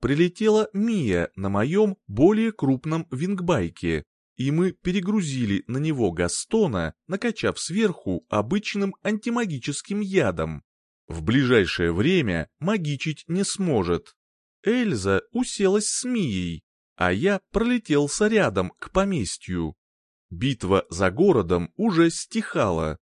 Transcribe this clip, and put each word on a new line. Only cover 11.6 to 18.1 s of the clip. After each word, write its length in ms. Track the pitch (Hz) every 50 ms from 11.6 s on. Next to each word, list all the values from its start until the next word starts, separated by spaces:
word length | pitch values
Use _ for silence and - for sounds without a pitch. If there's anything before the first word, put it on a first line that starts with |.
| 90 78 - - 85 85 82
время 560 | 90 113 175 190 175 131 101 87 82 - - _ -
магичить 640 | 151 190 220 202 160 147 143 131 - 156 147 - -
не 160 | - 170 190 196
сможет. 720 | - - - 190 170 135 104 87 85 85 85 - _ _ _ _ _ _ _ _ _ _ _ -
Эльза 580 | 196 240 254 233 202 139 101 92 98 98 - - _
уселась 580 | - 240 254 - - - 196 185 196 214 208 -
с 160 | - - -
Мией, 580 | 247 247 226 175 123 95 92 90 85 82 - - _ _ _ _ _ _
а 160 | - 90 90
я 300 | 92 107 160 196 202 190 - _
пролетелся 760 | - 202 226 240 247 233 - - 147 143 147 143